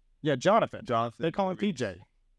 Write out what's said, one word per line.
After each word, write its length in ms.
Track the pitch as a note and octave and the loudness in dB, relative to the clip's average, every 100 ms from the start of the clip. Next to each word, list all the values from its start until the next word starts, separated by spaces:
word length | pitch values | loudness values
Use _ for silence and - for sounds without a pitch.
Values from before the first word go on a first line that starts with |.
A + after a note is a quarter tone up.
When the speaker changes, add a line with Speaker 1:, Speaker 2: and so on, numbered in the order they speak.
| _ _ | _ _
Speaker 1:
Yeah, 140 | D3+ C3 | -2 2
Jonathan. 500 | E3+ G#3+ C#3 - - | 4 4 2 -2 -2
Speaker 2:
Jonathan 320 | A#2 A#2 - | 0 -2 -2
Speaker 1:
They 80 | E3 | -4
call 180 | - F#3+ | 0 -2
him 60 | F#3 | -2
Speaker 2:
Reeves. 40 | G#3 C#3+ | -4 -2
Speaker 1:
P 60 | G#2+ | -4
J. 160 | F2 - _ _ | -6 -16 _ _